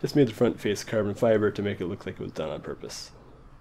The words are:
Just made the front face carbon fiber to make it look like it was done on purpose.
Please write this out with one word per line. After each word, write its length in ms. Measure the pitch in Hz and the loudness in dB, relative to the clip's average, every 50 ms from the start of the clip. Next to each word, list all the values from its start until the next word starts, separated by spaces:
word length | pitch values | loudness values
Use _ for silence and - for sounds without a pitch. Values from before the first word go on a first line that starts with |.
Just 140 | - - - | -4 0 4
made 120 | 147 135 | 4 4
the 60 | 113 110 | 4 4
front 260 | - 123 113 - - | 2 2 2 2 0
face 240 | - 107 101 - - | -2 -2 -2 -2 -2
carbon 300 | - - 110 101 101 101 | -2 0 0 0 0 0
fiber 380 | - 123 113 110 107 107 101 | 2 4 4 6 6 4 2
to 100 | - - | 2 0
make 180 | 101 101 95 - | -2 -2 -2 -4
it 60 | 92 | -4
look 200 | 87 101 - - | -6 -6 -8 -8
like 140 | 95 - - | -10 -10 -8
it 40 | - | -10
was 80 | 92 | -8
done 180 | - - 78 76 | -6 -6 -6 -6
on 120 | 73 78 | -6 -8
purpose. 500 | - 76 69 - - - - - - - - - - - - - - - - - | -8 -10 -10 -10 -10 -12 -12 -12 -14 -16 -18 -20 -20 -20 -20 -20 -20 -20 -20 -20